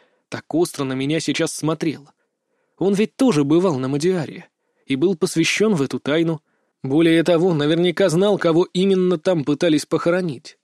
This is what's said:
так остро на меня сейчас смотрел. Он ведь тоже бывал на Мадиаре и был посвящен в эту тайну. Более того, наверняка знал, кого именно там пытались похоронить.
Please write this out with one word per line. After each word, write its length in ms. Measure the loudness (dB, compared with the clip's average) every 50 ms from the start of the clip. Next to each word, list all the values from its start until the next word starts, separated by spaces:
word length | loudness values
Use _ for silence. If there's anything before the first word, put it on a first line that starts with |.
| _ _ _ _ _ _
так 260 | -14 -14 -10 -4 -2
остро 300 | -2 -2 -2 -2 -4 -6
на 80 | -4 -4
меня 260 | -4 -4 -2 -2 -2
сейчас 340 | -2 -4 -2 -2 -4 -4 -4
смотрел. 560 | -4 -4 -4 -4 -2 -4 -4 -4 -6 -10 -20 _ _ _ _ _ _ _ _ _ _ _ _ _ -4
Он 160 | -2 0 2
ведь 220 | 2 0 -2 _
тоже 280 | 0 2 2 4 2 2
бывал 340 | 2 2 2 2 2 0 -2
на 100 | -2 -4
Мадиаре 600 | -4 -2 0 -2 -2 -2 -4 -8 -12 -16 -20 -20 _ _ _ _ _ _ _
и 100 | -6 -2
был 200 | 0 0 0 0
посвящен 580 | 0 -4 -2 0 0 0 0 0 0 0 2 2
в 80 | 2 0
эту 160 | -2 -4 -6
тайну. 440 | -4 -2 0 0 0 0 -2 -6 -8 _ _ _ _ _ _ _ -6
Более 400 | -2 0 2 4 4 4 2 4
того, 300 | 2 2 2 2 2 0
наверняка 540 | 0 0 0 0 2 0 0 0 0 0 2
знал, 300 | 2 2 2 2 2 2
кого 260 | 2 2 2 2 0 0 0
именно 460 | 0 0 2 2 2 2 0 0 0
там 260 | 0 0 0 0 0
пытались 420 | -2 0 0 2 2 2 0 0
похоронить. 720 | -2 -4 -2 0 0 0 0 -2 -4 -8 -10 -14 -20 -20 _